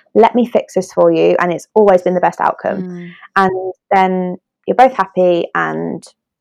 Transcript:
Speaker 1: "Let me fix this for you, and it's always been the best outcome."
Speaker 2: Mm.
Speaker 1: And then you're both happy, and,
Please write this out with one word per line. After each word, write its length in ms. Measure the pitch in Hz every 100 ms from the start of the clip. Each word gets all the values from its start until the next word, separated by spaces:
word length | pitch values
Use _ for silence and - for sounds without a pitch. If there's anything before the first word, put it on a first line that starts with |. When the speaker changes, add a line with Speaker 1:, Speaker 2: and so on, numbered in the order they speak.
| _
Speaker 1:
"Let 200 | 208 226
me 120 | 240 240
fix 280 | - -
this 180 | 190 185
for 200 | - 170
you, 240 | 165 170 180
and 120 | 180
it's 160 | 165 -
always 280 | 214 202 185
been 120 | 185
the 60 | 180
best 200 | 175 -
outcome." 420 | - - - 196
Speaker 2:
Mm. 280 | 185 175 175 175 - 196
Speaker 1:
And 360 | 190 185 185 - _
then 440 | 196 185 185 180 180 _ _ -
you're 80 | 190
both 160 | 262
happy, 540 | 262 185 - 180 170 -
and, 500 | 170 165 160 165 165 - _ _ _